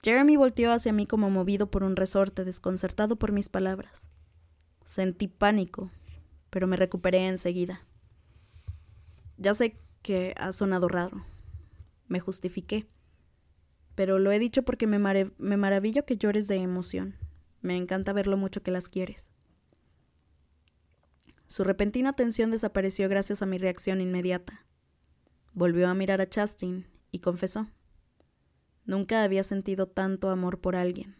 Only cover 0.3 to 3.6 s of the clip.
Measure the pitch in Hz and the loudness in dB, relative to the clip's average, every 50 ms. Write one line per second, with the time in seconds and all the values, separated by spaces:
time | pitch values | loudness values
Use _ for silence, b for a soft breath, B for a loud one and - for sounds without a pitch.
0.3 | 302 285 269 254 - - 233 233 233 233 - 233 214 208 208 - - 208 208 196 | 8 8 8 6 6 4 4 4 4 4 2 2 2 2 2 2 2 2 2 2
1.3 | 196 190 180 190 202 196 208 196 - 202 190 196 190 185 190 185 - 196 196 190 | 2 2 2 2 2 0 0 0 0 0 0 0 0 0 0 2 4 2 2 2
2.3 | - - 185 185 185 - - 185 185 185 - 185 - - 214 214 233 226 - 208 | 0 -6 -6 -6 -6 -4 -4 -4 -2 -2 -4 -4 0 0 0 0 0 0 0 0
3.3 | 208 202 202 - - 190 | 0 -2 -2 -2 -4 -2